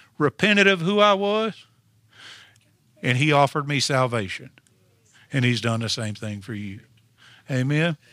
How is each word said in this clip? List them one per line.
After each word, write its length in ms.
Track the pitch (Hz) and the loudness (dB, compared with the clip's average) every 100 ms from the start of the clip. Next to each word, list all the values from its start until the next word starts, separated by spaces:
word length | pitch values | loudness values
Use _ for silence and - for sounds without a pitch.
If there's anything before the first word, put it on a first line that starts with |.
| _ - | _ -2
repented 480 | 143 - 208 202 196 | -2 2 2 6 4
of 140 | 185 | 4
who 220 | 165 208 | 0 4
I 120 | 208 | 4
was, 520 | 196 202 214 220 - - _ _ _ _ - - - - _ _ _ _ - | 4 0 -2 -4 -8 -20 _ _ _ _ -20 -20 -20 -20 _ _ _ _ -8
and 140 | 131 123 | -2 0
he 160 | 151 | 2
offered 340 | 143 143 156 143 | 4 2 0 -2
me 140 | 143 | -2
salvation. 680 | - 131 127 117 95 - - _ _ _ _ _ _ _ - | 0 0 0 -2 -6 -10 -16 _ _ _ _ _ _ _ -6
And 100 | 139 | 0
he's 160 | 123 117 | 0 0
done 220 | 117 113 | -2 -2
the 80 | 113 | -4
same 260 | - 110 104 | -4 -6 -8
thing 240 | 110 101 | -10 -10
for 140 | 98 | -10
you. 260 | 104 104 95 _ _ _ _ - - - | -10 -10 -14 _ _ _ _ -20 -20 -6
Amen? 460 | 127 131 147 170 156 _ | -2 0 0 0 -4 _